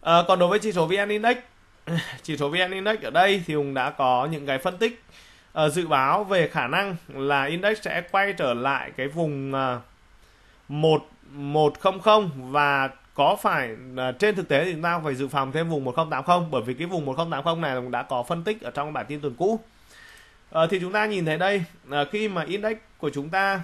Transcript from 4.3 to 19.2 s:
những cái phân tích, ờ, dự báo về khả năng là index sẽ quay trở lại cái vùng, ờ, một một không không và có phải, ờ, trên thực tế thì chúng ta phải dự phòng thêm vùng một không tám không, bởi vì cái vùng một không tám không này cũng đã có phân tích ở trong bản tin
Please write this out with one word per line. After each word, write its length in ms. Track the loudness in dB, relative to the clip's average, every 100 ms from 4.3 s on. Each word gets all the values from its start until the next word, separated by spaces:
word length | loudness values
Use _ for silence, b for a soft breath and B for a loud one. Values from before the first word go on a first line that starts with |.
những 160 | -4 -4
cái 120 | -2
phân 200 | -2 -2
tích, 260 | -4 -4 _ B B B B
ờ, 160 | 0 0
dự 200 | 2 0
báo 360 | 2 4 2
về 240 | 2 2 2
khả 180 | 0 -2
năng 300 | -2 -2 -6 -12
là 360 | -6 0 0
index 340 | 0 -2 -2 -2
sẽ 200 | -4 -6 -2
quay 200 | 0 0
trở 220 | 0 -2
lại 360 | 0 0 -2 -4 -6
cái 120 | -6
vùng, 440 | -2 -4 -2 -4
ờ, 280 | -2 -2 -2 -8 _ _ -20 b b b b _
một 400 | 0 4 4 0 -20 -20
một 480 | -12 -2 4 4 4
không 200 | 0 2
không 300 | 6 6 4 -6 -2
và 400 | 2 2 2 0 -4 -16
có 220 | 2 2 4
phải, 400 | 2 0 -2 -6 -10 -4
ờ, 160 | -4
trên 220 | 2 2
thực 140 | 2 2
tế 160 | 2
thì 80 | 2
chúng 100 | -2
ta 180 | -2 -2
phải 100 | -2
dự 140 | -4 -2
phòng 240 | -2 -2
thêm 160 | -2 -2
vùng 160 | -2
một 120 | -2 -2
không 140 | -2
tám 140 | -2
không, 260 | 2 2 2
bởi 120 | -2
vì 120 | -2
cái 120 | -6 -4
vùng 180 | -4
một 120 | -4 -4
không 140 | -4
tám 140 | -2
không 160 | -2 -2
này 160 | -2 -2
cũng 140 | -4
đã 120 | -6
có 200 | -4 -4
phân 220 | -4 -4
tích 180 | -4 -6
ở 80 | -6
trong 220 | -6 -6
bản 140 | -6 -8
tin 120 | -6